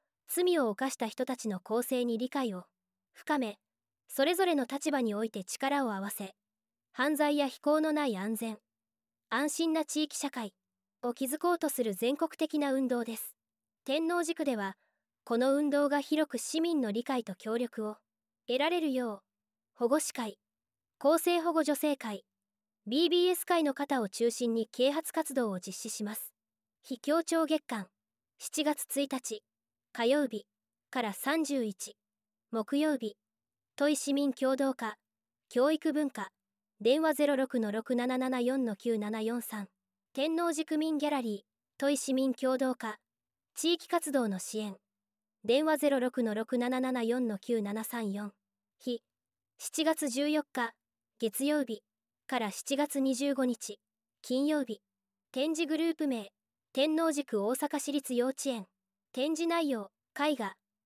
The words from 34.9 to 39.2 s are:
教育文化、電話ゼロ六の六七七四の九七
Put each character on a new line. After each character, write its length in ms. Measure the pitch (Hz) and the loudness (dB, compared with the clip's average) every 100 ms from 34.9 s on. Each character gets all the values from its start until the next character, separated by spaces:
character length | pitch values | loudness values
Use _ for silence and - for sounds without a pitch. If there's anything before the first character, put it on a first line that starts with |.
| 214 _ _ _ _ - | -8 _ _ _ _ -4
教 200 | 240 269 | 2 4
育 220 | 311 320 | 4 0
文 160 | 294 294 | 0 -2
化、 200 | - 190 _ _ _ _ - | -4 -12 _ _ _ _ -2
電 220 | 220 285 | 2 4
話 120 | 320 | 4
ゼ 120 | 302 294 | 2 2
ロ 100 | 277 | 2
六 240 | 262 247 | 0 0
の 120 | 208 | -2
六 220 | 214 - | -2 -2
七 220 | 247 247 254 | -2 0 0
七 240 | 254 254 | 0 0
四 240 | 240 269 | 0 0
の 120 | 233 202 | -2 -2
九 200 | 233 220 | -2 -2
七 220 | 208 220 | -2 -4